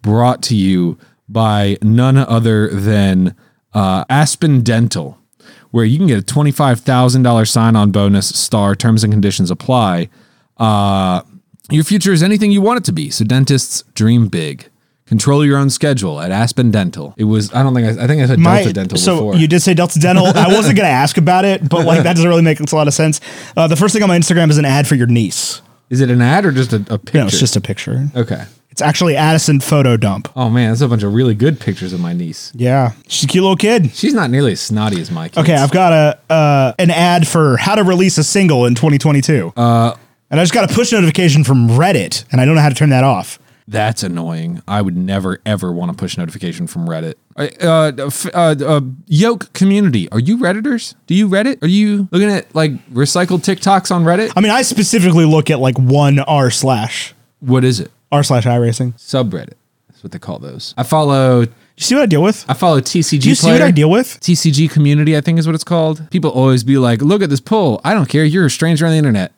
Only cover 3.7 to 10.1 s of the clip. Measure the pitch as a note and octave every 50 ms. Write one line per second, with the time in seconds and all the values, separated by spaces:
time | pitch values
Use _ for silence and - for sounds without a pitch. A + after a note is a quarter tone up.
3.7 | _ G#2+ G2 F#2+ F#2 F#2+ - _ - C#3+ D#3 C#3 - - - D#3+ C#3+ C3 A#2+ A2
4.7 | A#2 A2+ A#2 A#2+ - F2+ D#2+ C2+ - _ _ _ _ _ _ - - _ _ _
5.7 | - A#2 A2+ G#2+ A#2+ D#3 G3 F3 B2 G2+ F#2+ - - D3 D3 D3 C3+ - D3+ C3+
6.7 | A#2+ A2+ - - C3 B2 B2+ B2+ A#2+ C3 B2+ B2 A#2+ A2+ A2+ A2 - B2 A2+ A2+
7.7 | A2+ G#2+ G#2 G#2 F#2 G#2 G2+ G2 G2+ G2 F#2 - - - - - - A2 G2+ G2+
8.7 | G2 F#2+ - A#2 A2+ A2 A2 G#2+ G#2+ G2+ F#2+ G2+ F#2+ - F#2+ E2+ F2+ - - -
9.7 | C3 B2 A2+ G2 F2+ E2+ F2 G2